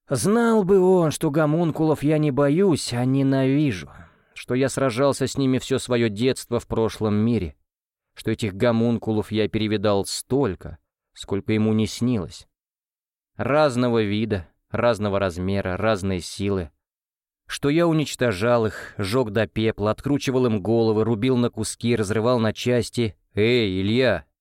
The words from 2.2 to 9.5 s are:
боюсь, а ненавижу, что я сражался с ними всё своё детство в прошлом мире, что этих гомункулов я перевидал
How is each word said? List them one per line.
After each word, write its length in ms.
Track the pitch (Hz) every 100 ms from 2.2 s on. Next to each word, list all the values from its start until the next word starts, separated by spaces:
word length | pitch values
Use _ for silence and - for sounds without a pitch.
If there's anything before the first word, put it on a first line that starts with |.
| 151
боюсь, 600 | 131 143 160 202 135 -
а 120 | 120
ненавижу, 880 | 127 135 135 135 135 143 147 92 69 - - _ _
что 200 | - -
я 140 | 127 131
сражался 580 | - 135 113 139 120 131
с 100 | -
ними 220 | 131 127
всё 200 | - 127
своё 300 | - 120 117
детство 520 | 101 127 - - 117
в 60 | -
прошлом 480 | 113 110 - 107
мире, 420 | 104 113 113 82 - _ _ _ _ _
что 160 | - -
этих 240 | 113 107
гомункулов 800 | 95 120 113 117 113 110 107 -
я 160 | 107
перевидал 560 | 107